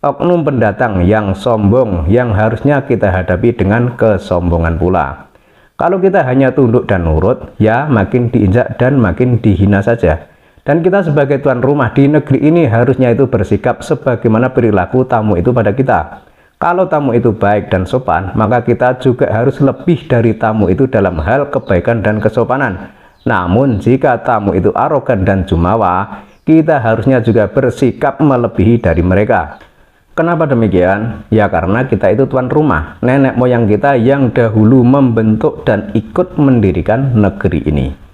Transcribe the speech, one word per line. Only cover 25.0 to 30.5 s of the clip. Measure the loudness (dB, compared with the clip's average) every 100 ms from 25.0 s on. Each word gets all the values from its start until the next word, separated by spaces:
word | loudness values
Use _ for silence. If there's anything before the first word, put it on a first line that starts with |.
| -2 -2
dan | 0 0 0
jumawa, | 0 0 0 0 -2 -6 -12 -20 _
kita | 2 2 4 0
harusnya | 0 0 0 0
juga | 2 0 0
bersikap | 0 -2 0 -2 0 -4 0
melebihi | 0 2 -2 0 2 2
dari | 0 0
mereka. | 0 0 0 0 -2 -10 -20 _ _ _ _
Kenapa | -4 -2 0
demikian? | 0